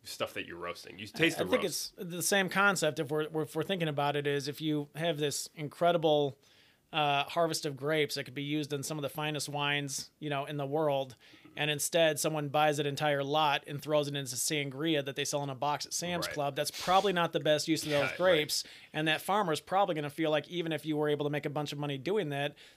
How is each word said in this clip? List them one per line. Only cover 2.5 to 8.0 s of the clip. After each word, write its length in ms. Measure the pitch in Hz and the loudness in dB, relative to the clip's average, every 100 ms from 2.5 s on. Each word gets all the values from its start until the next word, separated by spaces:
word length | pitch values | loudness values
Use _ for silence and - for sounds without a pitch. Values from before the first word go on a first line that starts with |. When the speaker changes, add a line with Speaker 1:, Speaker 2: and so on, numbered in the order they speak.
| 190 202 180 156 147 | 4 4 4 0 0
Speaker 2:
If 100 | 143 | -2
we're, 120 | 151 156 160 | -2 -2 -2
if 140 | 147 160 | -4 -4
we're 80 | |
thinking 240 | 156 196 165 | -2 0 0
about 280 | 143 143 143 | 0 0 0
it, 120 | 143 | 0
is 200 | 143 135 | -2 -4
if 140 | 143 | -4
you 280 | 156 151 143 147 | -2 0 -2 -4
have 220 | 170 147 | -2 0
this 320 | 147 131 - - | -2 -2 -8 -8
incredible, 800 | 147 - 170 175 156 151 143 123 _ _ _ _ _ | -10 2 4 4 4 4 4 -2 _ _ _ _ _
uh, 320 | 160 147 139 | 0 2 2
harvest 420 | 143 170 170 165 156 | 0 2 2 0 -4
of 100 | 135 | -4
grapes 380 | 139 156 | 0 2